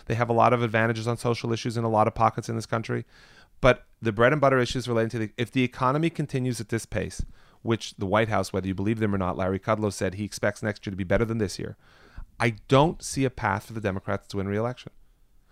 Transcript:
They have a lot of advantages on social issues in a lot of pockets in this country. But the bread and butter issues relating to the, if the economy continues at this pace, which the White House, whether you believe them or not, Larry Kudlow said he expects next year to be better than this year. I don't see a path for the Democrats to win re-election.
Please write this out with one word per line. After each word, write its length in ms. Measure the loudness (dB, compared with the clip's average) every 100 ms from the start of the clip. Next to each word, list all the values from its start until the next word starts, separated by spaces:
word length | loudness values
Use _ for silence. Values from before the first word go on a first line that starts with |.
| -4
They 80 |
have 160 | 0 2
a 20 |
lot 200 | 6 6
of 100 | 6
advantages 440 | 2 2 2 2 -2
on 100 | -2
social 360 | -2 -2 -2
issues 240 | -4 -4 -2
in 80 |
a 40 | 0
lot 180 | 4 2
of 80 |
pockets 340 | 4 2 2 -6
in 80 | -6
this 100 | -4
country. 380 | -4 -2 -6 -8 -16 -20 -20 -20 0
But 240 | 2 2 0 -6
the 120 | -2
bread 200 | 4 4
and 80 | 6
butter 180 | 4 4
issues 300 | 2 -2 -2
relating 220 | 0 0
to 80 | -2
the, 120 | -6 -4
if 160 | -4
the 120 | 0
economy 460 | 0 0 0 2 0
continues 500 | -2 -4 -2 -2 -4
at 100 | -4
this 160 | -6 -4
pace, 360 | -6 -6 -6 -8 -10 -20 _
which 320 | -2 -2 -4 -6
the 100 | 0
White 240 | 2 2
House, 240 | 0 0
whether 120 | -2 -2
you 80 |
believe 260 | -2 0 0
them 140 | 0
or 40 | 0
not, 180 | -2 -2
Larry 220 | -2 -2
Kudlow 340 | -2 0 0
said 220 | -2 -4
he 100 | -4
expects 380 | -8 -2 -2 -2
next 240 | -4 -6 -6
year 60 |
to 40 | -6
be 80 |
better 220 | 0 0 0
than 100 | -2
this 220 | -4 -4
year. 180 | -10 -12 _ -20 -20 -18 -14 -2
I 160 | -2 -2 2
don't 340 | 4 4 0
see 240 | -6 -2 -4
a 40 |
path 360 | -2 -2 -2 -6
for 80 |
the 80 | -6
Democrats 460 | -4 -4 -4 -6 -6
to 100 | -6
win 100 | -4
re-election. 440 | -2 -4 -8 -16 -20 -20 _ _ _ _